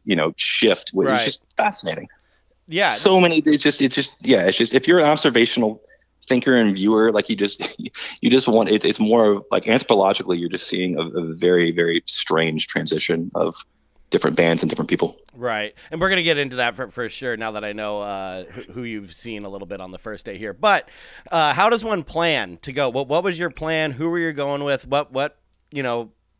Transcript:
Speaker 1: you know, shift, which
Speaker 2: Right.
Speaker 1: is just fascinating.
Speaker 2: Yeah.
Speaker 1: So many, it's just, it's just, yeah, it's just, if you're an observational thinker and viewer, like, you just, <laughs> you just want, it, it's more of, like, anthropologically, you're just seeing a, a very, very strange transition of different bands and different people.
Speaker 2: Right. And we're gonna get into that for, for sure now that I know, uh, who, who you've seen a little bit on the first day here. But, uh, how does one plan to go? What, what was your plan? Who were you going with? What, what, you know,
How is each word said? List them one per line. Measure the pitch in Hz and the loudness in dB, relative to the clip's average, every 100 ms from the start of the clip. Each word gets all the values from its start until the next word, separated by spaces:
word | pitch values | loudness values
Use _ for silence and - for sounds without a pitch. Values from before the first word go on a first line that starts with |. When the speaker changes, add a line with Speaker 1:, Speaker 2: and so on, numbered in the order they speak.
Speaker 1:
you | - | -2
know, | 85 78 - | 0 0 -2
shift, | - - 113 90 - | -4 0 2 2 -2
which | 185 135 | -2 0
Speaker 2:
Right. | 127 | 2
Speaker 1:
is | |
just | 110 - _ - | 0 -4 _ -2
fascinating. | 214 - 196 156 - _ _ _ _ _ - | -2 -2 -6 -8 -12 _ _ _ _ _ -6
Speaker 2:
Yeah. | 165 175 | 0 0
Speaker 1:
So | 110 196 190 | 2 4 6
many, | 175 160 151 | 6 4 2
it's | 147 | 2
just, | 147 - | 2 2
it's | 135 143 | 0 0
just, | 135 - | -4 -4
yeah, | - 110 | 2 4
it's | 90 - | 4 2
just, | 117 | 2
if | 135 156 | 2 4
you're | 180 | 4
an | 147 | 6
observational | 151 147 117 117 - 107 110 _ _ _ _ - | 4 2 2 2 2 0 -2 _ _ _ _ -2
thinker | 127 139 | 0 4
and | 127 107 95 | 4 4 2
viewer, | 101 110 110 | 2 4 4
like, | 104 - | 2 0
you | |
just, | 101 101 - - - - - | -2 -2 -4 -8 -8 -14 -12
<laughs> | - - | -14 -4
you | 120 | 2
just | 131 123 | 4 4
want, | 113 98 | 4 4
it, | 107 | 2
it's | - - | 2 0
more | 107 117 107 | 2 4 4
of, | 101 - | 2 0
like, | 95 | -2
anthropologically, | 110 120 - 104 95 98 92 87 | 2 0 2 4 4 2 -2 -2
you're | 85 | -2
just | 90 - | -6 -4
seeing | 90 90 80 | -4 -2 -2
a, | |
a | 85 90 82 | -4 -4 -6
very, | 82 90 90 82 | 0 4 4 4
very | 85 85 85 - | 2 0 -2 -4
strange | - - 80 82 78 - | -6 -2 0 0 -2 -4
transition | 76 78 78 - 82 85 | -4 -2 -2 0 -2 -4
of | 85 82 - - _ _ _ _ | -4 -4 -4 -16 _ _ _ _
different | 90 67 80 | 0 2 2
bands | 82 82 | 2 2
and | 78 | 0
different | - 76 | -4 -2
people. | 87 82 - _ | -2 -2 -6 _
Speaker 2:
Right. | 120 120 107 104 - - | -10 -6 -4 -6 -12 -14
And | 160 | -4
we're | 190 | 0
gonna | 190 | 2
get | 165 147 | 2 0
into | 139 127 | -2 -2
that | 120 113 | -2 -2
for, | 117 | -8
for | 127 113 | -8 -8
sure | - 131 110 | -6 -6 -6
now | 110 | -6
that | 107 | -6
I | 104 | -8
know, | 104 107 104 | -6 -6 -6
uh, | 101 98 95 92 | -6 -8 -8 -10
who, | 90 123 - | -12 -16 -14
who | 110 | -12
you've | 120 107 98 | -10 -10 -12
seen | - 120 107 | -16 -14 -12
a | 101 | -12
little | 98 90 | -14 -12
bit | 98 | -12
on | 92 | -12
the | 92 | -14
first | 113 104 | -14 -12
day | 113 95 | -12 -12
here. | 107 | -12
But, | 95 208 180 - - - - - | -2 2 2 -2 -16 -20 -20 -4
uh, | 165 151 | 0 2
how | 139 214 | 4 2
does | 233 | 2
one | 226 196 | 0 -4
plan | 143 165 170 139 95 85 | -4 -2 0 0 -4 -10
to | 143 | -8
go? | 135 131 | -4 -2
What, | 127 131 | -2 0
what | 160 | 0
was | 190 165 | 0 -4
your | 175 | -6
plan? | - 156 160 156 | -6 -4 -2 -2
Who | 123 165 | -4 -4
were | 170 | -2
you | 165 | -2
going | 143 143 143 | -2 -4 -2
with? | 143 135 127 | -2 -4 -2
What, | 143 147 | -2 -2
what, | 131 147 - _ _ _ | -4 -4 -6 _ _ _
you | 143 | -6
know, | 127 120 113 _ _ _ | -4 -4 -8 _ _ _